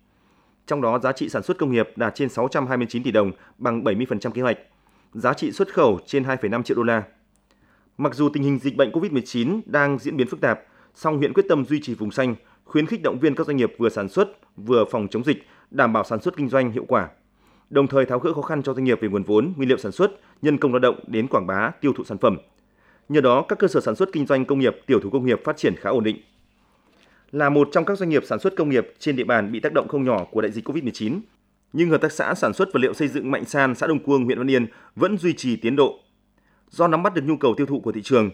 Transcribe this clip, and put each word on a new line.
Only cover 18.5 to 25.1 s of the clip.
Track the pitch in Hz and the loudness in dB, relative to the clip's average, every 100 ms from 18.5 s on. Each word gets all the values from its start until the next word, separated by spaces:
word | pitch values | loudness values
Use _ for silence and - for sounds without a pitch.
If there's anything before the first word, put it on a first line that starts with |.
| 151 | -4
cho | 135 | -4
doanh | 131 | -2
nghiệp | 131 110 | 0 0
về | 107 | 0
nguồn | 98 | -2
vốn, | 92 107 147 160 | 2 2 2 0
nguyên | 131 | 0
liệu | 127 | 0
sản | 101 | 0
xuất, | 92 196 - _ _ | 0 0 0 _ _
nhân | 147 143 | 0 2
công | 147 | 2
lao | 123 | 2
động | 127 - - | 2 0 -4
đến | 110 123 | -2 0
quảng | 120 90 | 0 0
bá, | 95 113 - | -2 -2 -2
tiêu | 143 120 | -2 -2
thụ | |
sản | - 104 | -4 0
phẩm. | 120 92 - _ _ _ _ _ - | 0 0 -6 _ _ _ _ _ -2
Nhờ | 147 | 2
đó, | 127 127 160 | 4 4 2
các | 208 | 0
cơ | 190 | 2
sở | 143 | 2
sản | 120 110 | 0 0
xuất | 190 | -2
kinh | 160 135 | -2 0
doanh | 135 | 0
công | 127 139 | 2 2
nghiệp, | 127 - - | 2 0 2
tiểu | 113 | 2
thủ | 98 | 2